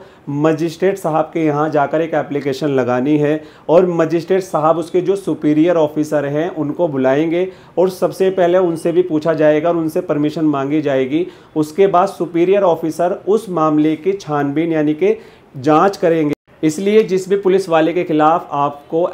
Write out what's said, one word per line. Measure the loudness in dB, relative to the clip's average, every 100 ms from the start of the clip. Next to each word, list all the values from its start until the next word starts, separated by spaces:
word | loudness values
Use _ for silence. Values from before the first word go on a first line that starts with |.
| -8 -16 -8
मजिस्ट्रेट | 0 0 0 -4 -2 -2 -2
साहब | -2 -2 -2
के | -2
यहाँ | 0 0 0
जाकर | 0 0 0
एक | -2
application | -4 -4 -4 -4 -4 -2
लगानी | 0 0 0 0 0
है | 0 -2 -6 -12 2
और | 4 4
मजिस्ट्रेट | 0 0 -2 0 -2
साहब | -2 0 2 0
उसके | 0 -2
जो | 0 -2
superior | -4 -2 0 2 2 2
officer | 0 -2 -2 -2 -2
हैं | -2 -4
उनको | -4 -6 -2 -2
बुलाएंगे | 0 0 2 0 -2 -4 -8 -8 -2
और | -2
सबसे | 0 -4 0 -2
पहले | 2 2 2
उनसे | 0 -2 0
भी | 0
पूछा | 0 0 0
जाएगा | 2 2 2 2
और | 0
उनसे | -2 -4
permission | -2 -2 -2 0 -2
मांगी | -2 -2 -2
जाएगी। | 0 0 0 -2 -4 -10 -8 -4
उसके | -2 0 2
बाद | 4 0
superior | -2 -4 0 2 2
officer | 2 0 -2 -2 -2 -2 -2
उस | -2 -2
मामले | -2 0 2 2 0
की | -2
छानबीन | -4 -4 -4 -2 -2 -2
यानी | 0 -2
कि | 0 0 -2 -8 -20 _ -4
जांच | 2 4 2 2
करेंगे। | 0 2 0 -4 _ _
इसलिए | -2 0 2 2
जिस | 2 0 0
भी | 0
पुलिस | 2 0 2
वाले | 2 2
के | 0
खिलाफ | 0 2 2 2 -2
आपको | -2 -2 -4 -6 -4 -2